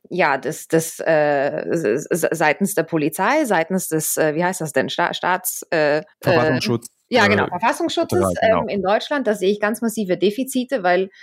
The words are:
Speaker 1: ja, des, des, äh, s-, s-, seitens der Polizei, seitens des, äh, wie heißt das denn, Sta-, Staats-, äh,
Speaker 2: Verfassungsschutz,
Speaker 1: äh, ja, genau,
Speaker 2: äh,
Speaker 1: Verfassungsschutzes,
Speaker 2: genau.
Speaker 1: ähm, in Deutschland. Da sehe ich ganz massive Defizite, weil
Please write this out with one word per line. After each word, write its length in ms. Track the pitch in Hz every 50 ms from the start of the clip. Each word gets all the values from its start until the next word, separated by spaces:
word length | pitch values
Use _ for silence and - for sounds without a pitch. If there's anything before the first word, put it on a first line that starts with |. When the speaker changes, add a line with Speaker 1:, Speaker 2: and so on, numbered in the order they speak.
| _ -
Speaker 1:
ja, 260 | - 180 170 147 139 139
des, 280 | - 139 156 - - -
des, 320 | 165 165 160 - - -
äh, 680 | - - 160 151 147 147 143 139 139 143 - - - 85
s-, 380 | 127 170 156 104 113 147 - -
s-, 180 | - 165 - -
seitens 420 | 165 160 160 151 143 - 196 - -
der 80 | 175
Polizei, 640 | 160 - 170 156 147 156 - - 190 226 277 320 302
seitens 440 | 214 196 160 165 - 190 185 - -
des, 280 | 160 156 - - -
äh, 180 | 151 156 156 147
wie 100 | 160 175
heißt 160 | 180 185 -
das 120 | 160 151
denn, 160 | - - 92 -
Sta-, 260 | - - 175 - -
Staats-, 500 | - - 170 185 185 - - - - - -
äh, 320 | 175 160 151 143 147 156 - - _ _
Speaker 2:
Verfassungsschutz, 680 | - - 175 160 156 156 156 - - - 120 113 -
Speaker 1:
äh, 20 | - _ _ _ -
ja, 160 | 240 240 202
genau, 180 | 202 208 - 127
Speaker 2:
äh, 40 | -
Speaker 1:
Verfassungsschutzes, 840 | 175 175 220 247 294 - 339 302 - 339 320 - - 359 190 - - -
Speaker 2:
genau. 200 | - 220 - - -
Speaker 1:
ähm, 40 | -
in 140 | 202 202
Deutschland. 440 | 180 185 214 233 - - 302 277 233
Da 80 | 214 214
sehe 160 | 196 185 190
ich 100 | 208 202
ganz 200 | 202 214 233 233
massive 380 | 240 220 - 226 208 180 180 175
Defizite, 640 | 180 202 202 269 262 262 - 254 247 - 277 226
weil 260 | 180 180 180 185 190 190 - -